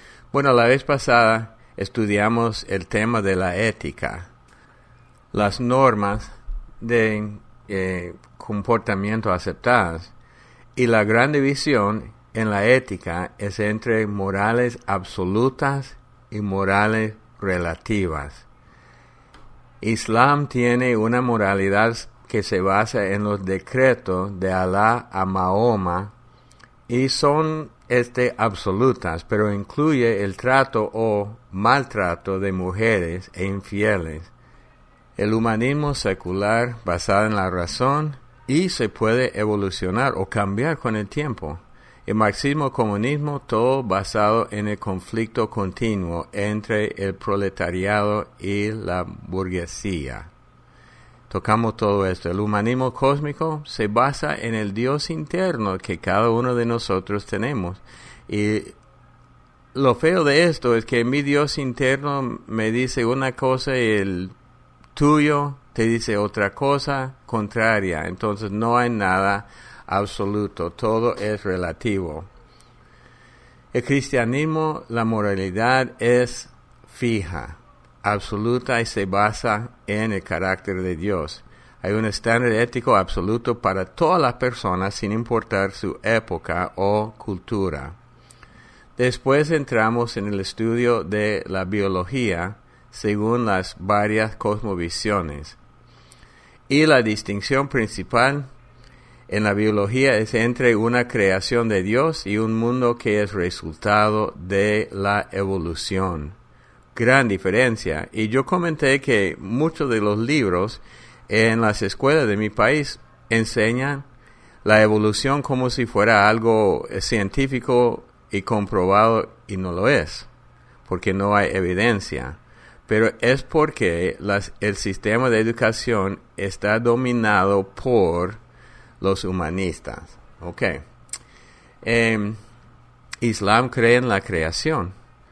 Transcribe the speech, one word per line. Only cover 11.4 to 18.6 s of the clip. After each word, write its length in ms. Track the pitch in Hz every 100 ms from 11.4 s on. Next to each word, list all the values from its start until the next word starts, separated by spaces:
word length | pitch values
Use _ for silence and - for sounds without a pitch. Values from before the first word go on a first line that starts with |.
| 139 135 - 131 101 107 117 - _
en 160 | 110 110
la 160 | 101 107
ética 640 | 127 - 95 - 85 90 -
es 220 | 101 95
entre 480 | 104 107 120 113 107
morales 680 | 101 98 98 104 117 123 117 -
absolutas 1120 | 98 90 - 92 101 127 127 139 139 135 - - - -
y 120 | 107
morales 760 | 104 98 98 98 107 110 110 107 - -
relativas. 1040 | 98 90 85 82 - 107 90 78 71 - - -